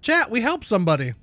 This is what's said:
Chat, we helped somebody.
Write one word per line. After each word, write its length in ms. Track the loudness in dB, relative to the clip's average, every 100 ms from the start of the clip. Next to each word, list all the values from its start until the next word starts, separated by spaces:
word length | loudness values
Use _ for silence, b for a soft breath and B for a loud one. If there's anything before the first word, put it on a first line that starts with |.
Chat, 280 | 2 0 2
we 100 | 0
helped 240 | -2 -4
somebody. 500 | -2 0 2 0 -2 -8